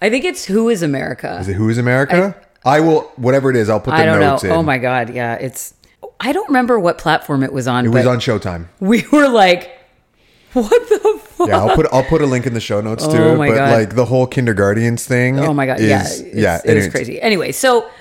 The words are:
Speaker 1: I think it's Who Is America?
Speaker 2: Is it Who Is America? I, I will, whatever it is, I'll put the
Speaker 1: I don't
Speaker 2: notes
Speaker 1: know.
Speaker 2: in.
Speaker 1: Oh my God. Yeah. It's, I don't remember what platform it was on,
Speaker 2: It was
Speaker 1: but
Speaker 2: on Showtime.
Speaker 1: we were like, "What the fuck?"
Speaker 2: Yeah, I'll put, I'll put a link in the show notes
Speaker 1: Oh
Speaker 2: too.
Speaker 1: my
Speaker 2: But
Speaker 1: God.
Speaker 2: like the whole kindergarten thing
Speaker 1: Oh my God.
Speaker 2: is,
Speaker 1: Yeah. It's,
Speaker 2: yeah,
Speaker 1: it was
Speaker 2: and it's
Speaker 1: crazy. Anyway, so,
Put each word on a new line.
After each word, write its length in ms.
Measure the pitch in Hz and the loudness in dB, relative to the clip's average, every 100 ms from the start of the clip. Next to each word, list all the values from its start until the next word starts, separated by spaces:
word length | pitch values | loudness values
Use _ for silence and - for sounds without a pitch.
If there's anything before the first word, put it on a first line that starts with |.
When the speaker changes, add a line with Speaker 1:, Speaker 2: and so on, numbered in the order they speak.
Speaker 1:
I 80 | 202 | -2
think 120 | 262 | -2
it's 220 | 359 277 - | -4 -8 -2
Who 240 | 202 226 | 0 0
Is 140 | 208 | 0
America? 540 | 160 135 151 - - 90 | -2 -4 -6 -8 -10 -8
Speaker 2:
Is 80 | 92 | -6
it 60 | |
Who 140 | 92 110 | -2 -2
Is 80 | 117 | 0
America? 560 | 123 127 143 180 196 - _ _ | 0 0 2 2 0 -4 _ _
I, 140 | 123 151 | 0 2
I 20 | |
will, 220 | 165 156 - - | 4 2 0 -4
whatever 340 | 123 135 135 | 0 2 2
it 60 | 127 | 0
is, 140 | 107 | 0
I'll 100 | 107 | 0
put 120 | 131 | 0
the 60 | 160 | 0
Speaker 1:
I 80 | 160 | 2
don't 140 | 156 | 2
Speaker 2:
notes 240 | 147 135 | 2 0
Speaker 1:
know. 80 | - | 0
Speaker 2:
in. 20 | 165 | 0
Speaker 1:
Oh 80 | |
my 140 | 156 131 | 0 -2
God. 340 | 123 127 117 | -2 -2 -4
Yeah. 200 | 123 120 113 | -6 -6 -6
It's, 380 | 131 - - _ _ _ - - | -8 -12 -16 _ _ _ -20 -10
I 120 | 240 | -4
don't 160 | 330 415 | -4 0
remember 320 | 262 240 233 | 0 2 2
what 180 | 175 - | 0 -2
platform 420 | 160 156 - 139 | -2 -2 -2 -2
it 80 | 135 | -2
was 140 | 143 123 | -4 -2
on, 180 | 123 117 | 0 2
Speaker 2:
It 40 | |
was 140 | 117 127 | 2 2
Speaker 1:
but 40 | |
Speaker 2:
on 80 | 123 | 0
Showtime. 480 | 127 107 95 85 85 - | -2 -4 -4 -10 -12 -6
Speaker 1:
we 240 | 190 233 - | 0 0 2
were 160 | 294 277 | 4 4
like, 420 | 233 185 175 - - _ _ _ _ _ _ _ | 4 4 2 -2 -20 _ _ _ _ _ _ _
"What 160 | 254 214 480 - | -4 2 2 2
the 300 | 427 427 427 | 0 0 -2
fuck?" 240 | - - 349 | -8 -4 0
Speaker 2:
Yeah, 80 | - | 2
I'll 120 | 101 160 | 2 2
put, 120 | - | 2
I'll 120 | 127 | 0
put 180 | 127 160 | 0 0
a 40 | 143 | 2
link 180 | 127 123 | 0 -2
in 80 | |
the 60 | 117 | -6
show 200 | - 104 | -4 -4
notes 220 | 107 113 156 | -4 -4 0
Speaker 1:
Oh 60 | |
Speaker 2:
too. 240 | 160 - 156 | 2 4 4
Speaker 1:
my 120 | - | 2
Speaker 2:
But 60 | 139 | 2
Speaker 1:
God. 160 | 139 | 2
Speaker 2:
like 240 | 117 104 110 | 2 0 0
the 100 | 117 | 0
whole 220 | 127 127 | 0 0
kindergarten 680 | 135 117 101 101 107 117 117 | 0 0 2 2 2 0 -2
thing 420 | - 123 123 135 | -2 0 0 0
Speaker 1:
Oh 140 | 147 143 | -2 -2
my 100 | 131 | -2
God. 140 | 127 | 0
Speaker 2:
is, 80 | 110 | 2
Speaker 1:
Yeah. 140 | 135 | 2
It's, 180 | - - | -2 -8
Speaker 2:
yeah, 340 | - - 101 85 | -8 -2 -2 0
Speaker 1:
it 0 | |
was 80 | - | 0
Speaker 2:
and 120 | 107 | 2
it's 80 | 95 | 2
Speaker 1:
crazy. 260 | - - - | -4 -6 -4
Anyway, 300 | 226 190 131 | -2 -2 -2
so, 380 | 135 262 240 226 - | -2 2 0 -2 -18